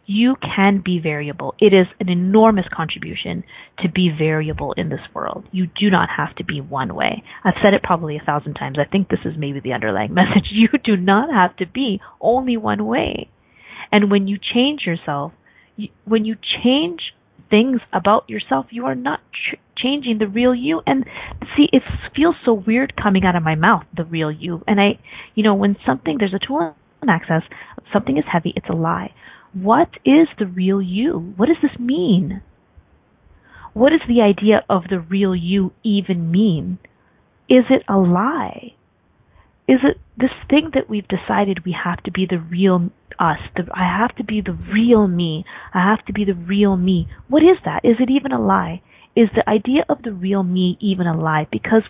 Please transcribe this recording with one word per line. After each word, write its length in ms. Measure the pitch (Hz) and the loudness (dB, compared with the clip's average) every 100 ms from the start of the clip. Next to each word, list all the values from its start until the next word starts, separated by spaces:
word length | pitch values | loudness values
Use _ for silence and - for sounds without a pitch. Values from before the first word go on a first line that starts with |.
| - | -4
You 260 | 202 247 262 | 0 2 0
can 420 | - - 196 196 | -2 2 2 2
be 180 | 185 180 | 0 -2
variable. 540 | 160 147 147 - 139 - | -2 -6 -8 -8 -10 2
It 160 | 208 | 6
is 120 | 190 180 - | 6 4 -2
an 80 | 180 | -4
enormous 560 | 175 180 214 226 202 - | -2 2 6 6 4 -2
contribution 680 | - 160 - - - - - - - - - | -6 -8 -8 -12 -10 -8 -10 -10 -18 -20 -6
to 100 | 175 | -4
be 180 | 170 180 | 0 0
variable 640 | 151 156 156 156 151 143 | 2 0 0 -4 -6 -6
in 140 | - 170 | -4 -6
this 140 | 139 - | -6 -10
world. 320 | - - - - | -10 -8 -10 -8
You 140 | 185 175 | -6 -4
do 240 | - 202 | 0 2
not 180 | 180 175 - | 2 0 -4
have 180 | 151 - | -6 -8
to 80 | |
be 180 | 175 151 | -8 -8
one 320 | 143 139 131 | -6 -6 -6
way. 280 | - 65 - - - | -4 -4 -4 -12 -4
I've 160 | 202 - | -2 2
said 120 | 208 | 4
it 80 | 196 | 2
probably 340 | - 170 160 151 | 0 -2 -4 -6
a 80 | |
thousand 300 | - 147 156 | -4 -4 -4
times. 240 | 143 139 143 | -8 -6 -4
I 100 | 143 | -2
think 200 | 196 185 | -2 -2
this 100 | - - | -4 -4
is 80 | 156 | -8
maybe 240 | 143 139 | -8 -6
the 140 | 127 | -6
underlying 400 | 123 110 98 110 | -4 -2 -2 0
<laughs> 0 | |
message. 340 | 175 175 208 - | 0 2 2 2
You 180 | 208 226 285 | 2 2 2
do 140 | - 196 | 0 0
not 320 | 180 196 302 240 | 2 2 2 2
have 160 | 180 - | 2 0
to 100 | 180 | -8
be 340 | 247 269 190 - - | -4 -4 -6 -10 -4
only 340 | 170 247 262 226 | 0 0 0 -2
one 300 | 214 208 214 | -2 -2 -2
way. 420 | 240 - - - _ _ _ - - - | -2 -4 -6 -12 _ _ _ -20 -20 0
And 180 | 208 202 | 2 4
when 160 | 202 196 | 2 0
you 120 | 202 | -4
change 420 | - 240 269 302 185 | -2 0 0 -2 -6
yourself, 460 | 170 - 143 151 - _ _ _ - | -6 -6 -6 -8 -12 _ _ _ -14
you, 120 | 214 _ - | -14 _ -2
when 180 | 220 | -2
you 120 | 214 220 - - | -2 -6 -8 -2
change 360 | 240 269 339 330 - - _ _ - | 2 2 0 -6 -14 -18 _ _ 0
things 300 | 214 254 247 - | 2 2 0 -4
about 380 | 175 190 214 - | -2 2 2 0
yourself, 360 | 214 - 269 254 | -8 -4 -4 -6
you 160 | 233 262 | -8 -6
are 80 | |
not 260 | 262 254 302 _ | -6 -6 -8 _
ch-, 260 | - - - _ - | -10 -10 -10 _ -6
changing 400 | 247 285 254 214 | -4 -2 -2 -2
the 80 | 214 | -2
real 280 | 208 247 | 0 0
you. 260 | 247 269 320 - | 0 -2 -2 -2
And 180 | 269 - - - - - | -2 -4 -10 -16 -14 -2
see, 140 | - 294 | 2 4
it 120 | 254 - - - - | 2 0 -8 -8 0
feels 200 | 330 311 - | 0 0 0
so 80 | |
weird 400 | 220 185 233 269 - | 0 2 0 0 -2
coming 280 | 208 190 185 | 0 2 2
out 100 | 175 | 2
of 60 | |
my 140 | 160 156 | 0 2
mouth, 280 | 180 190 - | 2 2 -2
the 120 | 170 165 | -10 -6
real 260 | 165 156 | -4 -4
you. 300 | 151 170 165 - | -6 -8 -6 0
And 140 | 202 | 2
I, 180 | 202 202 - - - | 2 0 -8 -20 -8
you 80 | - | 0
know, 120 | 208 | 2
when 220 | 196 202 196 | 4 2 0
something, 320 | - 262 - 285 | -2 -4 -4 -2
there's 140 | 196 | -2
a 140 | 190 - | -4 -4
tool 280 | 285 330 - _ _ | -4 -4 -8 _ _
in 80 | 262 | 0
Access, 320 | 165 - 160 - - - - - | 0 0 -2 -4 -12 -20 -20 -4
something 240 | - - 277 | -2 0 -2
is 80 | - | -2
heavy, 220 | 170 - - | -2 -2 -6
it's 140 | - | -6
a 40 | |
lie. 380 | 165 160 170 - _ - - _ | -4 -2 -4 -8 _ -20 -20 _
What 340 | 190 190 247 339 - | -4 2 2 2 0
is 240 | 262 285 330 - | 4 4 4 0
the 80 | 196 | -6
real 360 | 180 185 196 | -2 0 0
you? 500 | 185 185 277 165 175 185 | -2 -2 -2 -4 -6 0
What 100 | 247 | 0
does 100 | 330 | 2
this 160 | 294 - | -2 -2
mean? 640 | 240 302 349 185 147 190 - _ _ _ _ _ _ _ _ _ _ - - | -2 0 2 2 0 -6 -12 _ _ _ _ _ _ _ _ _ _ -20 -10
What 180 | 208 269 | 2 4
does 120 | 320 - | 4 4
the 160 | 240 | 4
idea 420 | 208 185 208 214 - | 4 4 4 2 2
of 160 | 190 175 | -2 -2
the 100 | 185 | -6
real 340 | 165 196 196 | -4 0 0
you 380 | 185 170 196 185 - | 0 0 0 -2 -4
even 480 | 220 202 185 175 165 | -2 -2 0 -4 0
mean? 480 | 180 220 160 180 185 - _ _ _ _ _ - | 2 2 0 -4 -10 -14 _ _ _ _ _ 4
Is 160 | 254 240 | 6 6
it 120 | 262 - | 2 2
a 80 | 196 | 2
lie? 800 | 180 175 233 320 - - 240 - _ _ _ _ _ _ _ _ - | 4 2 0 -4 -8 -12 -18 -20 _ _ _ _ _ _ _ _ 2
Is 140 | 262 | 4
it 140 | 269 - - - | 2 -2 -8 -4
this 140 | 254 - - | -4 -4 0
thing 220 | 285 311 | 0 2
that 140 | 269 - | -2 -4
we've 180 | 208 196 | -6 -4
decided 560 | 185 - - 202 180 | -6 -2 -2 0 -2
we 120 | 180 165 | -4 -6
have 180 | 175 175 | -6 -6
to 60 | - | -6
be 160 | 180 180 | -4 -2
the 100 | 180 | -2
real 520 | 165 175 190 180 175 - - - | -4 0 2 2 0 -6 -12 -2
us? 200 | 170 151 - - | -2 -2 -6 -8
The, 80 | 175 | -6
I 100 | - 180 175 | -4 -2 0
have 160 | 240 - | -2 -4
to 80 | |
be 160 | 208 214 | -6 -4
the 120 | 190 | -4
real 540 | 165 175 208 233 226 202 | -8 -2 2 4 4 4
me. 380 | 175 170 156 - - - | 0 -2 -6 -10 -18 -6
I 80 | 185 185 | 0 2
have 140 | 220 - | 0 -2
to 60 | |
be 120 | 202 | -4
the 100 | 202 | -2
real 420 | 175 170 202 202 190 | -2 -2 2 2 2
me. 320 | 180 180 - - - | 2 0 -2 -10 0
What 140 | 285 | 4
is 160 | 330 370 | 6 4
that? 200 | - 156 | 0 0
Is 120 | - 226 | 2 2
it 100 | 254 | 2
even 220 | 269 269 | 0 0
a 80 | 247 | -2
lie? 420 | 208 190 175 175 - _ _ - | 0 0 -2 -8 -14 _ _ 2
Is 120 | 220 | 2
the 140 | 226 - | 2 0
idea 360 | 214 240 277 - | 0 0 0 0
of 140 | 294 | -4
the 100 | 233 | -6
real 300 | 190 185 196 | -6 -2 -2
me 340 | 180 180 180 180 | 0 0 0 0
even 260 | 208 185 175 | -2 0 0
a 120 | 160 | -2
lie? 280 | 160 156 156 | 0 0 -2
Because 320 | 214 - 226 | -6 0 2